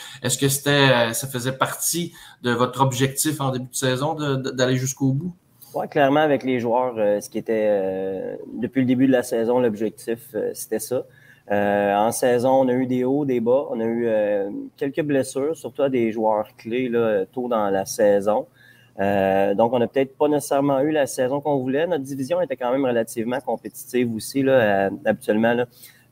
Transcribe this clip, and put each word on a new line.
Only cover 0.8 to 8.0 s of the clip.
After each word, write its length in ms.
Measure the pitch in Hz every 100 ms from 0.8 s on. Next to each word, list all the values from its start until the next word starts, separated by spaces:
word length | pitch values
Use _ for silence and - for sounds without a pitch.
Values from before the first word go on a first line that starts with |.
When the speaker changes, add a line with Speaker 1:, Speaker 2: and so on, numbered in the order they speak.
| 135 120 117
Speaker 1:
ça 140 | 117 131
faisait 240 | 123 123
partie 600 | 131 - - - 165 170 - - -
de 80 | 123
votre 300 | 117 123 123
objectif 640 | 135 120 135 - 156 147
en 80 | 135
début 160 | 127 127
de 60 |
saison 400 | - 131 127 147
de, 220 | 156 147 135
de, 140 | 131
d'aller 260 | 127 127 131
jusqu'au 360 | 131 - 135
bout ? 220 | 135 175 - _ _ -
Speaker 2:
Ouais, 120 | - -
clairement, 340 | 160 135 147
avec 240 | 143 135
les 160 | 131 127
joueurs, 340 | 117 120 127 113
euh, 240 | 104 104
ce 80 | -
qui 80 | 110
était, 300 | 107 110 107
euh, 680 | 101 95 95